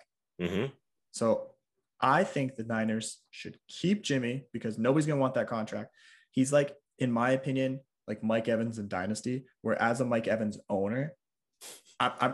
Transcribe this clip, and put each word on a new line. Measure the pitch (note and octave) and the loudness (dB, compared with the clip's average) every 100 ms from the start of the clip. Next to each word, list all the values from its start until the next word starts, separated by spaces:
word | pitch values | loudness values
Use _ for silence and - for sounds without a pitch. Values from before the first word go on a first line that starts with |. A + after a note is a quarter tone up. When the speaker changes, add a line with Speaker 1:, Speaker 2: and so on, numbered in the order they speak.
| - _ _ - | -12 _ _ -6
Speaker 1:
Mm-hmm. | F2 F#2+ C3+ - _ _ _ | -2 0 -2 -6 _ _ _
Speaker 2:
So | - A2+ - - - _ _ _ - | -2 2 2 -2 -16 _ _ _ 0
I | B2+ D3 | 4 4
think | G3 - C3 - | 2 0 -2 -4
the | |
Niners | A2+ A2+ A2 A2 A2 - _ | -4 -2 0 -2 -4 -12 _
should | - - - - | -16 -16 -16 -18
keep | - E3+ G#3 | -4 0 0
Jimmy | - C3+ A#2+ B2+ - | 0 -2 0 -4 -8
because | A#2 A#2 G#2+ | -8 -6 0
nobody's | A#2 D3 D3+ | 2 4 2
gonna | C#3+ | 2
want | C3 C3 | 0 0
that | G#2+ | -2
contract. | A#2 G#2+ G#2 A2 _ - - _ | -2 -4 -8 -10 _ -20 -20 _
He's, | - C3 | 0 4
like, | C#3+ C#3 - _ - | 4 2 -2 _ -2
in | C3 | 0
my | A#2 B2 | 2 2
opinion, | C3 C#3 C3 C3 C3+ - _ - | 2 0 0 0 -4 -10 _ -10
like | G#2+ | -6
Mike | A2 A2+ A#2 | 0 0 2
Evans | A2+ A#2 A2 | 0 0 -4
in | G2+ | -6
Dynasty, | F#2+ F#2+ G#2+ A#2+ B2+ - _ | -4 -4 -4 -4 -6 -8 _
where | A2 - | -2 2
as | A#2 A#2 | 2 2
a | B2 | 2
Mike | A#2 A#2 | 0 0
Evans | A2 A2 G#2 - | 0 0 -4 -4
owner, | G2+ G2 B2 D3+ - _ _ _ _ - - - - | -2 0 -2 -4 -8 _ _ _ _ -20 -20 -12 -2
I, | B2 - | 0 2
I'm, | B2+ | 0